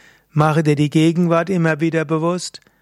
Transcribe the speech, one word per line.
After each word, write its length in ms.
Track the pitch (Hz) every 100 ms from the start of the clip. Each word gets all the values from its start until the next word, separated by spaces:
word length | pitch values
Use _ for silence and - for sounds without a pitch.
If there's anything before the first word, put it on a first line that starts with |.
| _ _ _
Mache 320 | 151 151 156
dir 140 | 151 147
die 120 | 151
Gegenwart 600 | 160 160 170 175 165 170
immer 320 | 185 160 156
wieder 240 | 165 160 147
bewusst 560 | 160 165 180 - - _ _